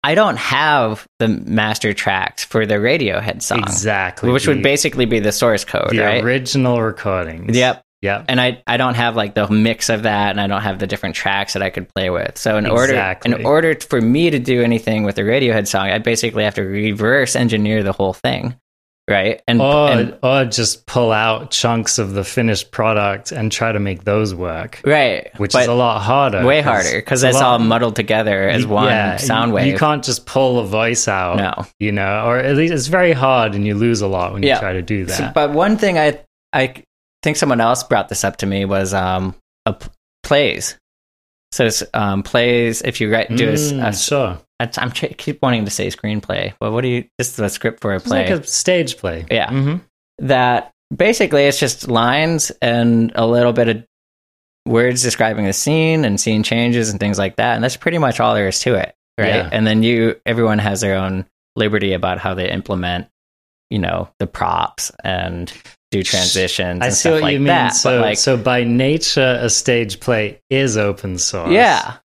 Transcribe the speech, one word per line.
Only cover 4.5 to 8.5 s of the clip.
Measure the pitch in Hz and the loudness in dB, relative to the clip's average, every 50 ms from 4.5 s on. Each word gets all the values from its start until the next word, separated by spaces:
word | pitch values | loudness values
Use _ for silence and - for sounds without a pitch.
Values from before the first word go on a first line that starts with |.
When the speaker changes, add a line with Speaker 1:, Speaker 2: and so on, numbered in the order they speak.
| 143 127 | 0 2
Speaker 2:
The, | - | 2
Speaker 1:
basically | 139 139 139 - 151 120 127 127 | 2 2 2 0 -2 0 0 0
be | 113 117 110 | 2 2 0
the | 101 107 | 0 0
source | 101 - 131 120 110 98 - | 0 2 2 2 2 0 -2
code, | - - - - - | -4 -4 -2 0 0
Speaker 2:
the | 117 113 104 | 0 0 2
Speaker 1:
right? | 104 110 123 113 | 2 0 0 0
Speaker 2:
original | 120 127 135 127 127 - 139 127 127 123 120 | 0 0 -2 -2 -2 0 0 2 2 2 0
recordings. | 113 110 - - - 107 95 90 87 80 80 82 92 104 113 | 0 -2 -4 -4 -4 -2 -2 -2 -4 -6 -8 -8 -4 0 2
Speaker 1:
Yep. | 123 123 127 117 - _ _ _ _ - | 2 2 2 0 -4 _ _ _ _ -4
Speaker 2:
Yep. | 98 101 104 - - | -4 -4 -2 -2 -2
Speaker 1:
And | 127 127 | 0 0
I, | 123 127 | 0 0